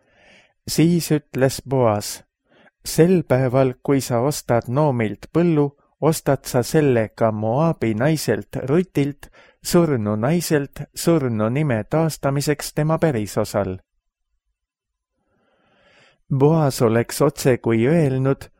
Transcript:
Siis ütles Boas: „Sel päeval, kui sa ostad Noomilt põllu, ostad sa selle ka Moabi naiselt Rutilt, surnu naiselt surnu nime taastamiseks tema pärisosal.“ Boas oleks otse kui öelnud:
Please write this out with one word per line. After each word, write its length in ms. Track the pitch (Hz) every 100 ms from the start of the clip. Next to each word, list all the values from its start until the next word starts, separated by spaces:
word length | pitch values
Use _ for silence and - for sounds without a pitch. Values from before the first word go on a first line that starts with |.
| _ _ _ _ _ _ -
Siis 440 | - 165 175 -
ütles 500 | 151 - 123 131 - 123
Boas: 540 | 135 117 104 - - _ _ _ _ _ _ -
„Sel 380 | - 170 185
päeval, 500 | - 127 131 131 131 -
kui 180 | - 139
sa 180 | - 120
ostad 480 | 135 - - 117 117
Noomilt 600 | 127 156 120 107 101 -
põllu, 420 | 160 175 151 143 - _ _
ostad 440 | 147 160 - 131 -
sa 180 | 127
selle 460 | 113 160 147 117 107
ka 220 | - 113
Moabi 600 | 107 110 131 165 156 113
naiselt 640 | 107 143 156 - 104 - 127
Rutilt, 720 | 127 170 185 - 143 - - _ _ _
surnu 520 | - 175 165 127 104 107
naiselt 640 | 123 175 - 151 143 - - -
surnu 540 | 175 165 131 110 110
nime 340 | 131 151 110
taastamiseks 880 | 101 151 160 - 139 139 147 147 -
tema 240 | - 156 160
pärisosal.“ 800 | 165 120 104 107 104 107 95 92 _ _ _ _ _ _ _ _ _ _ _ _ _ _ _ _ _ _ _ _ _ _ _ _ _ 131
Boas 440 | 147 160 143 -
oleks 400 | 117 113 117 -
otse 360 | 147 - 143 120
kui 300 | 120 113 120
öelnud: 600 | 170 143 131 135 139 -